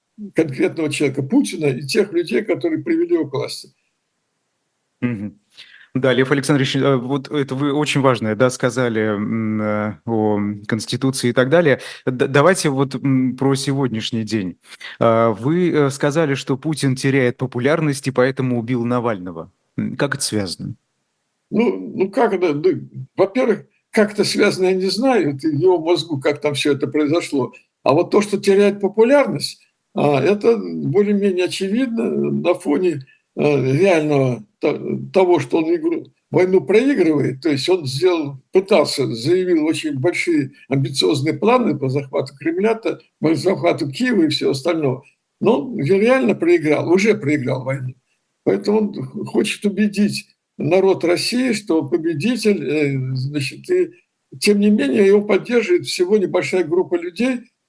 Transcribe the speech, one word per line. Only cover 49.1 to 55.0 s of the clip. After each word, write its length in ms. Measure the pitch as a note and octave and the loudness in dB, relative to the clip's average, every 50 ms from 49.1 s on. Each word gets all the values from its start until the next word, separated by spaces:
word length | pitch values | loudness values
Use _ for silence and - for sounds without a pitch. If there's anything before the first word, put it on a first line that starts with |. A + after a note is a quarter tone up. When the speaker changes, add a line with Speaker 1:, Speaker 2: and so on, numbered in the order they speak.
| - G#2+ - | -10 -12 -10
Speaker 1:
хочет 400 | - - A3+ G#3+ - - - - | -4 -2 -2 0 0 -2 -2 -4
убедить 600 | G#3 F#3 F#3+ G#3+ G#3 G3+ G3+ G#3 - - - - _ _ _ _ _ _ - | -4 0 0 -2 -2 0 0 0 0 -2 -6 -10 _ _ _ _ _ _ -6
народ 460 | - D3 F3 F#3+ F#3+ F#3+ F3 C3+ - | -2 0 2 2 4 2 2 2 0
России, 500 | E3+ F3+ D#3 - - A#3 B3 C4 B3+ G#3+ | 0 0 0 -2 -2 -2 -2 0 0 -2
что 280 | - - - D#3+ D#3+ | -4 -2 -2 -2 -2
он 80 | C#3 C3 | 0 0
победитель, 720 | F3 E3 D#3 E3+ E3 C#3 D#3+ A#3 B3+ G#3 - G#3 G3+ E3+ C#3 | -4 -2 -2 -2 -4 -2 -2 -2 -2 0 0 0 0 0 -2
э, 520 | - D3 D#3 D3 C#3 C#3 C3+ C3 C3 C3 | -4 -2 0 0 0 -2 -2 -4 -4 -4
значит, 540 | B2+ B2+ C#3+ D3 D3 C3 - - - - - | -4 -4 -4 -4 -4 -6 -6 -8 -12 -6 -2
и 200 | - F#3 F3 - - _ _ _ _ _ _ _ - C3 | 0 0 0 -2 -4 _ _ _ _ _ _ _ -12 -2
тем 200 | - G#3 G#3 G3+ | 2 2 2 4
не 100 | G#3 G#3+ | 4 4
менее 340 | G#3 G#3+ C#4+ C#4 B3 A3+ | 4 4 2 0 2 4